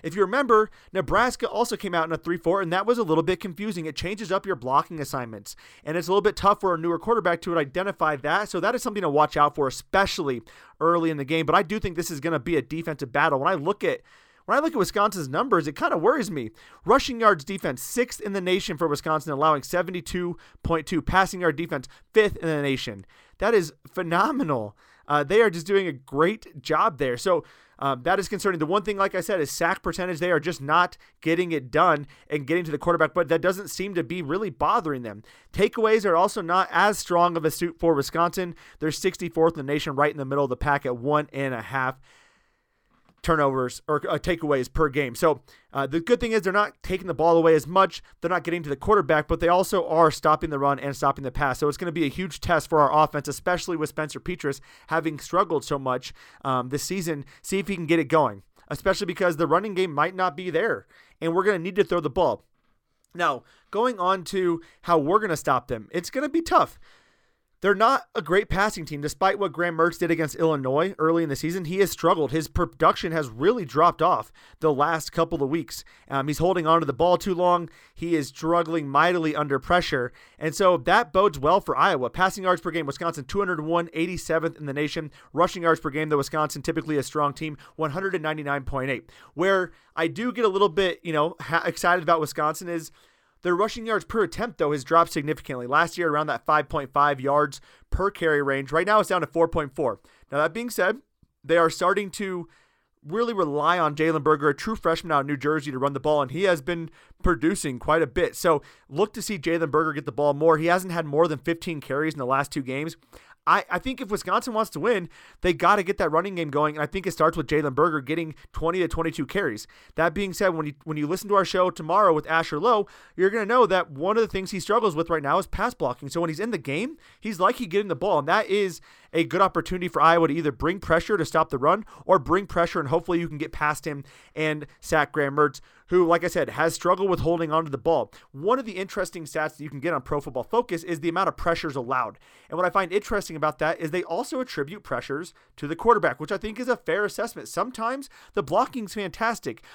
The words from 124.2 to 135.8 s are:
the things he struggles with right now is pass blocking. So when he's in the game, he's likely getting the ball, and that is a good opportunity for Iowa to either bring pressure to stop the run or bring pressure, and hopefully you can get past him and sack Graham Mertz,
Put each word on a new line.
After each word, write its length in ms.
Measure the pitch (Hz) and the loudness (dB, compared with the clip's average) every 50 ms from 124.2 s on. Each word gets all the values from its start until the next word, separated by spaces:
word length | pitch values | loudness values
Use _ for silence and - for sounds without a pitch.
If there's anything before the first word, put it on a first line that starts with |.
the 80 | 220 - | 0 0
things 220 | - 190 190 - | -2 -6 -6 -6
he 100 | 208 180 | -8 -6
struggles 340 | - - 208 240 220 196 147 | -2 0 2 2 2 2 0
with 140 | 156 165 165 | -2 -2 -2
right 120 | 170 156 | -2 -2
now 180 | 139 139 156 190 | 0 0 0 0
is 80 | 180 | 0
pass 260 | - - - 208 247 247 | -2 -4 -4 -4 -4 -4
blocking. 340 | - 165 123 123 - 143 | -4 -4 -4 -4 -6 -10
So 140 | 135 - 170 | -6 -4 -2
when 80 | 175 165 | -2 -2
he's 100 | 156 151 | -2 -4
in 120 | 208 240 | -6 -6
the 60 | 220 | -6
game, 380 | 156 - 143 139 165 226 294 311 - _ - _ _ | -6 -6 -6 -4 -4 -4 -6 -8 -12 _ -20 _ _
he's 220 | - 220 202 165 | -8 -8 -2 2
likely 240 | 185 208 247 - 240 | 2 2 2 0 -4
getting 240 | 165 170 202 214 190 | -4 -2 -2 -2 -2
the 80 | 160 | -4
ball, 220 | 131 175 208 180 147 | -4 -2 0 0 0
and 100 | 139 156 | 2 2
that 180 | 185 214 214 | 0 0 0
is 320 | - 190 208 202 185 160 - - - - _ _ _ | 0 0 0 0 -2 -4 -8 -16 -20 -20 _ _ _
a 140 | - 165 165 | -2 -2 0
good 160 | - 160 185 | 0 2 2
opportunity 480 | 196 185 - 170 - - 185 180 180 175 | 2 4 2 0 -4 -4 -4 -6 -6 -4
for 120 | - 151 | 0 4
Iowa 280 | 147 165 170 170 165 147 | 6 6 6 6 4 4
to 40 | 143 | 2
either 180 | 165 151 147 | 0 -2 -2
bring 280 | - - 139 160 185 208 | -2 -2 -2 -2 -2 -4
pressure 380 | - - 160 170 - - 214 | 0 2 2 2 2 0 0
to 80 | 175 151 | -2 0
stop 240 | - - 160 156 - | 0 0 0 0 0
the 100 | 147 123 | 0 0
run 260 | 131 156 185 214 - - - - - | 2 2 2 2 -2 -8 -18 -8 2
or 140 | - 185 175 | 4 4 4
bring 280 | 123 143 165 196 202 | 4 2 0 0 0
pressure, 320 | - - 180 170 165 - 175 | 0 0 0 0 0 0 -2
and 80 | 147 | -2
hopefully 320 | 127 156 170 - - 170 170 | 0 0 -2 0 0 -2 -2
you 80 | 170 | -2
can 100 | 156 156 | -4 -6
get 140 | 143 156 151 | -8 -8 -8
past 340 | - - 151 147 151 - - | -6 -2 -2 -2 -2 -2 -6
him 200 | 165 147 143 135 - - - - _ - | -8 -8 -8 -12 -16 -20 -20 -20 _ -6
and 300 | 151 156 156 151 151 143 - _ _ | -4 -2 -2 -2 -4 -8 -14 _ _
sack 320 | - - 165 156 143 - | -4 0 2 2 2 2
Graham 240 | - 160 139 139 139 | 0 -2 -2 0 2
Mertz, 240 | 147 147 143 131 - - _ _ _ | 2 2 2 0 -4 -16 _ _ _